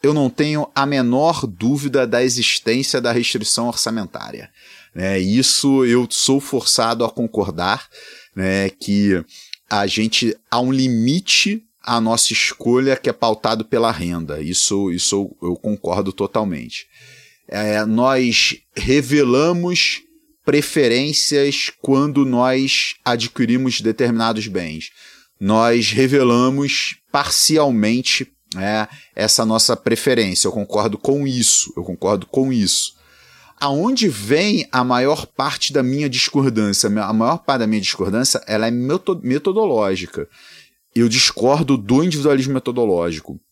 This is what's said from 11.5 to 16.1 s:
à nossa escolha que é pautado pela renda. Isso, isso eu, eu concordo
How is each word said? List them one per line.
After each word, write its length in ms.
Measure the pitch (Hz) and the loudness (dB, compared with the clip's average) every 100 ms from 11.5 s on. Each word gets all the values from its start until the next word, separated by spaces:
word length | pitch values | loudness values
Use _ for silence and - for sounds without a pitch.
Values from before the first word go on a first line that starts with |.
| 214 _ _ | -4 _ _
à 160 | - 120 | -4 0
nossa 320 | 113 113 - | 0 0 0
escolha 640 | 110 - - 120 123 135 131 | 0 -2 -2 2 2 2 0
que 140 | - | -2
é 40 | |
pautado 520 | - 113 107 110 113 110 | 0 0 0 -2 -2 0
pela 260 | 117 113 | 0 0
renda. 500 | 78 87 85 78 76 | 0 -4 -4 -6 -6
Isso, 500 | 78 90 - 101 98 | -4 -2 0 0 -2
isso 240 | 87 - 101 101 - | -2 -2 -2 -4 -6
eu, 80 | 87 | -6
eu 60 | 87 | -4
concordo 580 | 110 104 - 90 98 | -4 -4 -2 -2 -4